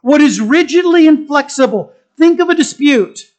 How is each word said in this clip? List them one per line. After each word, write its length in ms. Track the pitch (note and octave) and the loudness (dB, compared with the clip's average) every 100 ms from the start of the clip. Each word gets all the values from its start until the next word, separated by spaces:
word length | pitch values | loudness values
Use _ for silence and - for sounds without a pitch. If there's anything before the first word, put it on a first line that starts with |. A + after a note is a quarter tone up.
What 200 | B3 D4 | 0 2
is 180 | D4 G3 | 2 0
rigidly 680 | G#3+ D4+ - E4+ F#4 E4+ D#4 | -2 -2 0 -2 0 2 4
inflexible? 840 | D4+ D4+ C#4+ C#4 - B3+ G#3 - _ _ - | 2 -2 -6 -4 -2 -2 -2 -10 _ _ 0
Think 220 | E4 E4+ | 0 2
of 80 | F4 | -2
a 80 | E4+ | -2
dispute. 760 | - - C#4+ C4 F#3 - - | -4 -2 0 0 -2 -8 -20